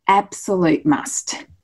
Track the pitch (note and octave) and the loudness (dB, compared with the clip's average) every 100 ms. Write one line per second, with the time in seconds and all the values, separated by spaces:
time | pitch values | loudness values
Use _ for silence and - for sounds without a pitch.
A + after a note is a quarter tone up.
0 | - G3 G3 - - F#3+ E3+ - D3+ C3+ | 2 2 2 -6 -2 2 2 2 2 0
1 | - - - - - - | -2 -8 -8 -12 -14 -2